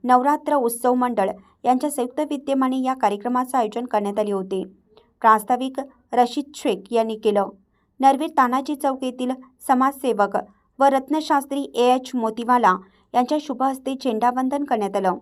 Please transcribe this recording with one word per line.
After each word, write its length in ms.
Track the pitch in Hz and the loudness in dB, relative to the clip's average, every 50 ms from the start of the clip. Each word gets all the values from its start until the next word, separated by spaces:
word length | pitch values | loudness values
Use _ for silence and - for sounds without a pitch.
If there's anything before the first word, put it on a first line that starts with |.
| - | 4
नवरात्र 500 | 247 254 247 247 277 294 294 - - 294 | 4 4 4 6 4 0 0 0 0 0
उत्सव 400 | 285 247 233 233 233 - 247 247 | 2 2 0 -2 0 0 0 2
मंडळ 360 | 254 247 247 233 214 190 190 202 - _ _ _ _ _ | 2 0 -2 0 0 -2 -2 -2 -8 _ _ _ _ _
यांच्या 240 | 233 262 254 302 294 | 0 2 2 0 -4
संयुक्त 280 | 294 - 240 247 - - | -4 -4 -6 -4 -2 -4
विद्यमाने 640 | 302 302 302 277 285 - 269 269 262 262 254 262 | -4 -4 -4 -8 -4 -2 0 0 0 0 0 -2
या 120 | 254 254 262 | -2 -4 -2
कार्यक्रमाचं 640 | 262 240 202 202 202 202 240 247 247 254 254 - | 0 0 -2 -2 -2 -6 -2 -2 -2 -2 0 0
आयोजन 280 | 269 233 214 214 233 247 | 0 0 0 -2 -6 -6
करण्यात 340 | 247 - 214 208 202 202 214 | -2 -2 -2 -2 -2 -2 -2
आले 120 | 214 208 | -2 -2
होते. 320 | 202 196 185 190 190 190 190 190 - _ _ _ _ - _ _ _ _ | -2 -4 -4 -4 -6 -8 -8 -8 -14 _ _ _ _ -20 _ _ _ _
प्रास्ताविक 580 | - 226 220 214 208 - 254 247 262 262 262 - 277 277 _ _ _ _ - | 4 6 6 6 4 0 -2 -2 -2 -6 -6 -8 -10 -10 _ _ _ _ 2
रशीद 320 | 247 247 240 - 294 277 - - | 2 2 2 0 -8 -8 -8 -14
शेख 220 | - - 294 208 190 190 - | -6 -2 -2 -2 -2 -6 -4
यांनी 240 | 233 226 226 226 220 | -2 -2 0 0 -4
केलं. 340 | 214 220 220 208 202 196 190 - _ _ _ _ _ _ _ _ _ | -2 0 0 2 2 0 -2 -6 _ _ _ _ _ _ _ _ _
नरवीर 300 | 262 269 277 262 311 330 | 2 2 4 2 -2 -4
तानाजी 460 | 320 - 262 247 247 269 277 262 302 | 0 0 0 2 0 -2 -2 -4 -6
चौक 280 | 277 - 277 269 269 262 | -2 -2 -4 -2 -2 -6
येथील 280 | 254 247 254 254 247 254 254 - _ _ _ - | -8 -6 -4 -4 -6 -6 -6 -10 _ _ _ 0
समाजसेवक 680 | - 269 254 262 269 277 269 - 262 220 202 202 196 196 208 - - _ _ _ _ _ - | 0 2 2 2 0 0 -2 -4 -2 0 2 0 0 0 -4 -6 -6 _ _ _ _ _ 2
व 40 | 269 | 4
रत्नशास्त्री 880 | 277 269 269 269 - 294 311 311 - 320 285 277 277 277 285 277 - - | 4 4 2 -2 -2 -4 -4 0 0 0 0 0 -2 -6 -6 -6 -6 -2
ए 200 | 233 240 247 254 | 2 4 4 4
एच 160 | 262 254 - - | 2 0 -4 -4
मोतीवाला 640 | 247 226 220 220 226 233 226 247 247 226 196 185 185 - _ _ _ _ _ - | -2 -2 -2 -4 -4 0 2 2 4 4 4 2 2 -4 _ _ _ _ _ 0
यांच्या 240 | 240 247 240 302 302 | 0 0 2 0 -4
शुभ 220 | 294 - 262 247 262 | -2 -6 -6 -2 -2
हस्ते 320 | 269 269 262 - 269 269 269 - | -2 -2 -4 -8 -8 -8 -4 -4
झेंडावंदन 600 | 269 220 220 233 247 240 254 262 262 277 285 285 | -4 -2 2 0 0 0 0 -2 -2 -2 -4 -2
करण्यात 320 | 285 262 220 208 190 196 | -2 -2 -2 -2 -2 -2
आलं. 220 | 202 196 185 180 - | 0 0 0 -2 -2